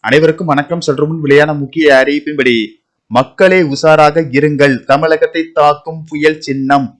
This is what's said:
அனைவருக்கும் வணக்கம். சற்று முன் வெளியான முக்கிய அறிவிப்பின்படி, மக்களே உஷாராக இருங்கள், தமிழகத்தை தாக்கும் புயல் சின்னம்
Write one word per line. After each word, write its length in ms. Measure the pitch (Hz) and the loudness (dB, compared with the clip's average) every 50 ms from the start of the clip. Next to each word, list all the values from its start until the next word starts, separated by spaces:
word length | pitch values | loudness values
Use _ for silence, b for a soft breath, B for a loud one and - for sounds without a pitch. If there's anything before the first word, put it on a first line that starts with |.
| - | -2
அனைவருக்கும் 460 | 107 127 151 160 160 156 - 185 160 | 0 0 2 2 2 0 -2 -4 -2
வணக்கம். 300 | 143 139 143 - 170 175 - | -2 -2 -2 -4 -8 -6 -4
சற்று 200 | - 139 135 147 151 | -4 -4 -2 -4 -4
முன் 100 | 160 165 151 | -4 -6 0
வெளியான 280 | 143 139 147 151 156 151 147 | 2 2 2 2 0 -2 -6
முக்கிய 260 | 139 131 - 160 160 147 139 131 | -8 -8 -6 -2 2 4 4 4
அறிவிப்பின்படி, 560 | 131 143 143 147 147 151 151 143 131 123 120 113 110 107 - _ _ _ _ _ _ _ | 2 2 -2 -4 -6 -6 -6 -2 0 0 0 0 -2 -6 -10 _ _ _ _ _ _ _
மக்களே 480 | 107 120 135 - _ - 196 190 185 185 175 147 139 | -2 -2 -2 -2 _ 0 2 2 4 2 0 0 -2
உஷாராக 500 | - - 160 156 151 151 151 147 165 160 139 120 | 0 2 4 4 6 4 4 2 0 -4 -2 -2
இருங்கள், 380 | 139 147 151 147 135 143 143 131 117 - - | 0 0 0 0 2 0 0 0 -2 0 -2
தமிழகத்தை 540 | 135 143 165 160 160 156 160 156 - 165 160 165 _ | 0 0 2 0 0 0 -2 -4 -2 -6 -8 -4 _
தாக்கும் 440 | 160 147 147 147 143 _ 165 165 160 156 160 | 0 2 2 0 -2 _ -14 -14 -14 -14 -12
புயல் 320 | 151 151 151 156 156 156 160 | -8 -2 0 0 -2 -2 -8
சின்னம் 400 | - 135 135 135 131 139 139 135 113 - _ | -8 -6 -6 -2 0 0 0 0 -4 -12 _